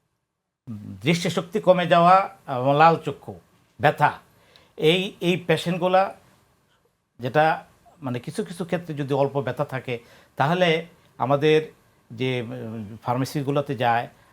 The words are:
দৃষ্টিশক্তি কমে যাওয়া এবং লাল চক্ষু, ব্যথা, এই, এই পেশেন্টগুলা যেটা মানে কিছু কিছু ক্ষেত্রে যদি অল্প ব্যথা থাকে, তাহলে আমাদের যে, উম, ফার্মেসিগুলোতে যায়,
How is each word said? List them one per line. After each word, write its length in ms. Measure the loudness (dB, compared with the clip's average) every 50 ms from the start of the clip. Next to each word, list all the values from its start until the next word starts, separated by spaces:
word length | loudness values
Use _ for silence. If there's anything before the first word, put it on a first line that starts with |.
| _ _ _ _ _ _ _ _ _ _ _ _ _ -16 -16 -14 -14 -16 -14 -4
দৃষ্টিশক্তি 580 | 0 0 0 0 -2 -4 -4 -4 -6 -4 -6 0
কমে 260 | 4 4 4 4 4
যাওয়া 440 | 4 4 6 6 8 6 6 4 0 -6 -14 _
এবং 300 | -8 -6 -2 0 2 4
লাল 200 | 6 6 6 6 4 -2
চক্ষু, 280 | -6 -8 -10 -12 -18 -18 -18 _ _ _ _ _ _ _ 0
ব্যথা, 300 | 2 2 2 2 2 0 0 -2 _ _ _ _ _ _ _ _ _ _ _
এই, 360 | 0 2 2 2 2 0 -4 -6 -4
এই 160 | -2 -2 -2
পেশেন্টগুলা 800 | 0 0 -2 -2 0 -2 -4 -4 -2 0 2 2 2 2 0 -4 -12 _ _ _ _ _ _ _ _ _ _ _ _ _ _ _ _ _ _ _ -10
যেটা 440 | -6 -2 2 2 2 2 0 -2 -8 _ _ _ _ _ _ -12
মানে 180 | -8 -8 -8 -8
কিছু 240 | -8 -10 -8 -8 -8
কিছু 220 | -8 -8 -12 -8
ক্ষেত্রে 300 | -6 -6 -6 -6 -8 -8
যদি 180 | -8 -6 -2 0
অল্প 280 | 0 0 0 -2 -4
ব্যথা 240 | -4 -4 -4 -6 -6
থাকে, 340 | -6 -8 -8 -8 -8 -8 -8 -10 -16 -20 -20 _ _ _
তাহলে 500 | -2 0 0 2 2 2 2 0 0 -4 -8 _ _ _ _ _
আমাদের 440 | -6 -2 0 0 2 4 4 4 2 0 -2 -12 _ _ _ _ _ _ -16
যে, 300 | -10 -6 -6 -4 -4 -6
উম, 560 | -6 -8 -12 -12 -12 -12 -12 -12 -12 -14 -16 -10 -6
ফার্মেসিগুলোতে 720 | -4 -2 -2 -2 -4 -4 -6 -4 -2 -2 -2 -2 -4 -4
যায়, 320 | -2 0 0 0 0 -4 -8 -14 _ _ _